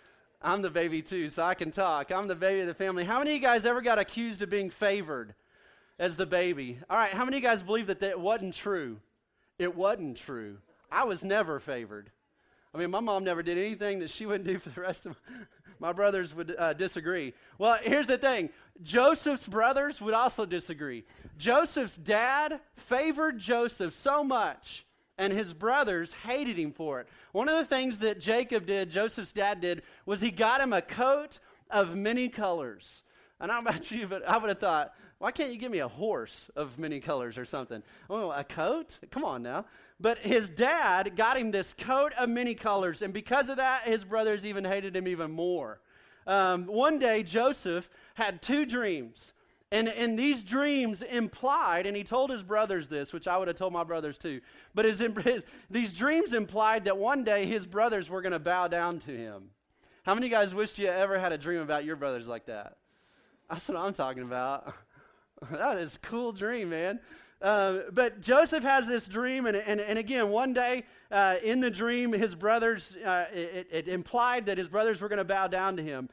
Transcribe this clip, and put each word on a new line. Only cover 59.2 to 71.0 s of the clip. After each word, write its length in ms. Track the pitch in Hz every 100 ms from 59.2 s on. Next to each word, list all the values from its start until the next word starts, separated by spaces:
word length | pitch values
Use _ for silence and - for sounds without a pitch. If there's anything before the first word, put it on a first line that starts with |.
| 113 101 98 _ _ _ _ _
How 120 | -
many 120 | 214 254
of 40 |
you 60 | 226
guys 180 | 202
wished 240 | 190 214 -
you 100 | 196
ever 300 | 180 196 196
had 140 | 185
a 60 | 156
dream 240 | 151 170
about 240 | 151 147 151
your 100 | 156
brothers 320 | 139 123 117
like 160 | 117 -
that? 280 | 107 101 - _ _ _ _ _ _ -
That's 180 | 165 -
what 120 | 170
I'm 160 | 196
talking 300 | 190 135 127
about. 500 | 123 127 131 139 139 -
<laughs> 720 | _ _ _ _ _ - 135
That 280 | 147 247 202
is 180 | 156 -
a 40 |
cool 320 | - 233 240
dream, 360 | 190 208 240 180
man. 320 | 160 175 226 - - - _
Uh, 380 | 196 208 196 190 196
but 280 | 190 240 208
Joseph 440 | 208 262 320 320
has 220 | 254 269 233
this 220 | 240 196
dream, 380 | 208 247 262 240
and, 100 | 202
and, 240 | 214 208
and 180 | 208 220
again, 300 | 214 262 208
one 240 | 214 262
day, 320 | 247 247 254 233 -